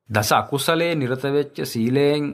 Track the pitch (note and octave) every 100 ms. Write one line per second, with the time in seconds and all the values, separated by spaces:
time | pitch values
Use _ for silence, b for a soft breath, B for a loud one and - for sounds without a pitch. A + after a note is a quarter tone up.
0 | - G#2+ G#2 C3+ G#2+ C#3 D3+ E3 E3+ E3
1 | B2 B2+ C#3 C#3+ C#3+ - C#3+ A#2+ A2+ C3+
2 | C#3+ D3+ D3